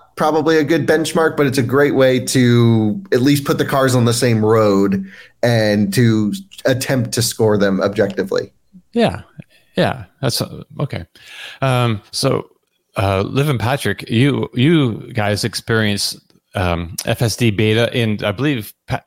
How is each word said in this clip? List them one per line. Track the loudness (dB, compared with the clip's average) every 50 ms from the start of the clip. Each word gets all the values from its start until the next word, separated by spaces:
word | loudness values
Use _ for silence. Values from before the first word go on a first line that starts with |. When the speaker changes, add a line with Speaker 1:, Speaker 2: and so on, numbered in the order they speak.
| _ _ -6 -2
Speaker 1:
probably | -2 0 0 0 2 2 2 2
a | 2
good | 2 0 0 2
benchmark, | 2 0 0 0 -2 -2 0 0 0 0 0
but | 0
it's | 0 0 0
a | -2
great | 0 2 2 2 2 4
way | 4 4 4 4 2
to | -2 0 0 2 4 4 6 6 4 4 4 4 2 0 -2 -4 -4 -2 0
at | 2
least | 4 4 2 2 2
put | -2 -2 -2
the | -2
cars | -2 0 0 2 2 2
on | 2 2
the | 2
same | 2 2 2 2 2 2 2
road | 2 4 4 4 4 4 2 2 2 0 -2 -4 -8 -14 -20 -20 -20 _ -4
and | 0 0 2 2 2 2 2 2 0 0 2
to | 2 4 4 4 2 0 -2 -4 -6 -12 -16 -16 -4 -2
attempt | -2 0 0 -2 -2 -2 -2 -2 -2 -2
to | -2
score | -2 -2 -2 0 0 2 2 2
them | 2 2 0 0
objectively. | 0 -2 0 0 0 0 0 -4 -6 -2 -2 -4 -4 -6 _ _ _ _ _ -20 _ _
Speaker 2:
Yeah. | -2 0 0 0 -2 -4 -12 _ _ -20 -20 _ _ _ _ _ -2 -2
Yeah. | 0 0 -2 -6 -10 -18 _ -6
That's, | -4 -4 -4 -4
uh, | -6 -8 -10 -16 -18 _ -10 -8
okay. | -8 -6 -6 -10 -12 -12 _ -20 -20 -20 -20 -18 -18 -16 -10 -4
Um, | -2 0 0 2 0 0 -2 -4 -8 -12
so, | -10 -4 -2 -2 -2 -2 -4 -8 _ _ _ _ _ _ _ _ -6 -2
uh, | -2 0 0 0
Liv | -2 -2 -2 -2 -2 0
and | -2 -2
Patrick, | -2 -2 -4 -2 -4 -4 -6 -6 -6 -4
you, | 0 2 2 2 2 0 -4 -6 -2
you | 0 2 2 4 2 2 0 -2 -6 -10 -8 -4
guys | -2 -2 0 -2 -2 -4
experienced, | -6 -6 -8 -4 -2 0 0 0 0 -2 -2 -4 -6 -8 -10 _ _ _ _ _ _ -6
um, | -4 -2 -2 -2 -4 -6 -8 -10 -10 -6
F | -4 -2 -2
S | -2 -2 -2 0
D | 0 0
beta | 2 2 0 2 2 2 0 0 0 -2
in, | -2 -2 -2 -4
I | -4 -6 -4
believe, | -2 -2 -2 -2 -4 -6 -12 -16 _ _ -8
Pa-, | -8 -8 _